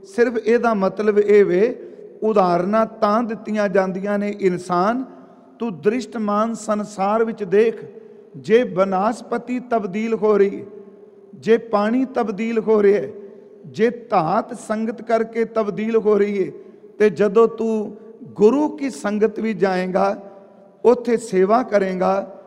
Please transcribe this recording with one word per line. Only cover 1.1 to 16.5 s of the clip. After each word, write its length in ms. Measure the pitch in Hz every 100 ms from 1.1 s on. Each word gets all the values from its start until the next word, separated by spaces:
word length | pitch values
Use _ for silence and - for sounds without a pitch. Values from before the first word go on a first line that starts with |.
| 208
ਇਹ 260 | 208 208
ਵੇ, 380 | 185 180 233 254 - - - -
ਉਦਾਹਰਨਾਂ 640 | 220 208 180 170 180 220
ਤਾਂ 380 | 220 220 208 214
ਦਿੱਤੀਆਂ 460 | 226 226 - 214 202
ਜਾਂਦੀਆਂ 500 | 196 185 185 202 202
ਨੇ, 160 | 202 202
ਇਨਸਾਨ 680 | 190 175 180 175 196 247 262 - - - - -
ਤੂੰ 220 | 240 160
ਦ੍ਰਿਸ਼ਟਮਾਨ 720 | 196 247 220 233 208 208 226
ਸੰਸਾਰ 720 | 220 - 214 208 - 196 220
ਵਿੱਚ 200 | 226 220
ਦੇਖ, 420 | 202 202 233 220 - - - - - 143
ਜੇ 260 | 127 220
ਬਨਾਸਪਤੀ 960 | 202 170 196 185 214 240 - 240 240 247
ਤਬਦੀਲ 540 | 247 226 202 196 226
ਹੋ 240 | 220 214 202
ਰਹੀ 240 | 196 196
ਹੈ, 40 | - - - - - - -
ਜੇ 220 | - 202 226
ਪਾਣੀ 480 | 233 208 208 254
ਤਬਦੀਲ 540 | 262 247 220 190 226 226
ਹੋ 240 | 196 220
ਰਿਹਾ 180 | 202 202
ਹੈ, 80 | - - - - - -
ਜੇ 240 | 156 123 233
ਧਾਤ 640 | 233 - 202 160 202 -
ਸੰਗਤ 480 | 233 - 214 226 220
ਕਰਕੇ 440 | 220 226 220 226
ਤਬਦੀਲ 520 | 226 226 208 180 220 220
ਹੋ 200 | 202 208
ਰਹੀ 300 | 202 202
ਹੈ, 40 | 165